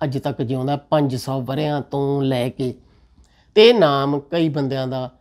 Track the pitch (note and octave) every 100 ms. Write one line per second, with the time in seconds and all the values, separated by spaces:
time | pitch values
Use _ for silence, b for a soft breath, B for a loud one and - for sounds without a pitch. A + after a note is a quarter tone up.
0 | D3 C3 C#3+ C#3 A#2+ C3 C3 C#3+ - D#3
1 | C#3+ B2+ C3+ C3+ A#2+ C#3 D3+ C#3+ - C#3
2 | C#3 C#3 C3+ B2+ B2 - B2+ A#2+ _ _
3 | _ _ _ _ _ G#3 A#3 A#3 D3+ C#3
4 | C#3+ C#3+ C#3+ E3+ D#3+ C#3+ C3+ C3+ C3 C3
5 | B2 _